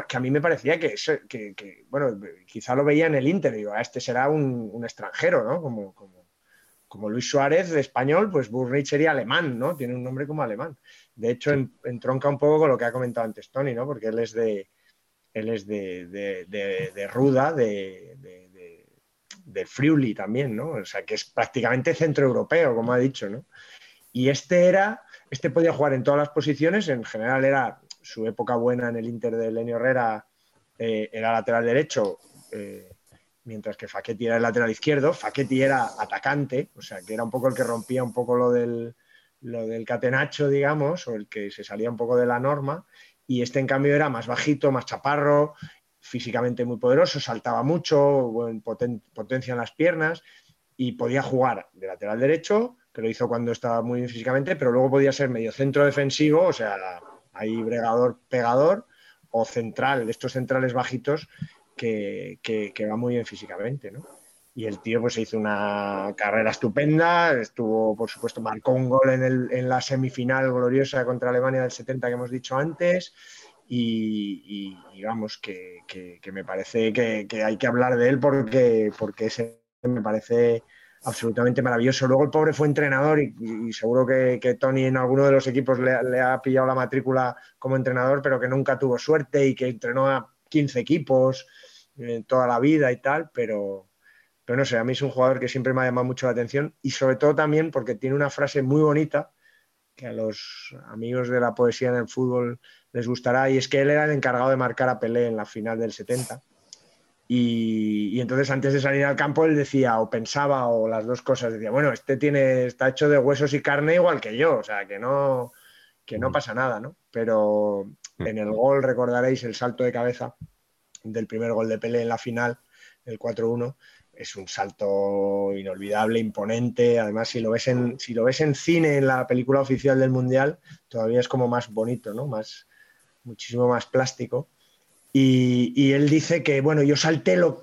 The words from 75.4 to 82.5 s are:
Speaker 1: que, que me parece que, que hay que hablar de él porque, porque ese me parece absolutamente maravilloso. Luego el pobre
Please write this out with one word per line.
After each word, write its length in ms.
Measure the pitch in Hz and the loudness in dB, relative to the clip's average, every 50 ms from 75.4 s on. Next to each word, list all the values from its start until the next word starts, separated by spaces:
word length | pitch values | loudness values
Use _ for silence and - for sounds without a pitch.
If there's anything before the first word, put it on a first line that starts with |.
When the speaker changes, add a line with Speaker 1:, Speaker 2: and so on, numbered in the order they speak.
| - 107 98 90 92 90 87 87 _ - | -14 -14 -14 -14 -14 -18 -20 -20 _ -20
Speaker 1:
que, 300 | - 95 90 90 87 85 | -18 -16 -16 -18 -18 -20
que 100 | - 98 | -18 -14
me 140 | 95 98 92 | -12 -12 -10
parece 480 | - 92 95 95 - - 117 113 110 107 | -8 -8 -8 -6 -4 -2 0 0 0 2
que, 340 | 123 120 113 110 107 101 | 0 0 0 -2 -4 -6
que 160 | 101 117 110 107 | -6 -4 -2 -2
hay 140 | 110 113 | -2 -2
que 100 | 98 - | -2 -2
hablar 300 | 120 117 123 127 123 127 | 0 2 2 2 2 2
de 100 | 120 120 123 | 4 4 4
él 100 | 139 131 | 4 4
porque, 720 | 127 143 139 139 123 110 123 131 123 120 113 110 107 104 101 - | 4 4 2 2 0 2 4 4 6 6 6 4 2 0 -2 -4
porque 280 | 110 104 98 - 110 | -6 -6 -6 -4 -6
ese 360 | 110 - - 117 117 117 _ _ _ _ _ - | -4 -4 -4 -8 -8 -10 _ _ _ _ _ -2
me 200 | 127 123 120 104 | -2 -2 -2 -2
parece 600 | 110 107 110 - - 117 117 120 117 117 117 - _ _ - _ _ _ _ - | -2 -2 -2 -2 0 2 4 4 4 2 0 -2 _ _ -20 _ _ _ _ -8
absolutamente 580 | 117 107 - 117 117 104 117 120 123 123 135 123 | -8 -6 -4 -2 -2 0 2 2 2 2 2 2
maravilloso. 440 | 127 120 117 117 131 131 - 135 | 2 2 2 2 2 2 2 2
Luego 180 | 127 131 135 147 | 2 4 4 4
el 40 | 143 | 2
pobre 240 | - 156 156 160 | 2 2 2 2